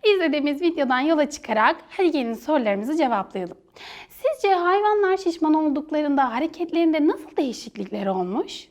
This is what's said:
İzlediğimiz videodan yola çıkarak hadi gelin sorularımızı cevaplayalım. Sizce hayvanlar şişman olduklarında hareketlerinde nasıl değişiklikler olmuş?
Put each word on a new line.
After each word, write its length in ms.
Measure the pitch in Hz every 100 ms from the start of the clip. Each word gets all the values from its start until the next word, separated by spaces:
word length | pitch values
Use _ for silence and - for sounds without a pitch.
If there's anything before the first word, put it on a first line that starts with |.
| 453
İzlediğimiz 560 | 392 330 294 285 285
videodan 380 | 339 330 269 254
yola 300 | 285 320 285
çıkarak 460 | - - 214 226 330 -
hadi 220 | - 359
gelin 220 | 294 233
sorularımızı 640 | 226 - 302 220 202 220 311
cevaplayalım. 600 | 277 220 185 190 175 - _ - - - -
Sizce 440 | - 539 587 403
hayvanlar 640 | 370 349 392 415 415 392 381
şişman 360 | 381 330 311
olduklarında 800 | 311 311 285 302 302 302 285 262
hareketlerinde 760 | 233 320 - 339 330 339 311 302
nasıl 300 | 508 - -
değişiklikler 680 | 285 220 - - 190 208 196
olmuş? 600 | 185 180 214 427 - -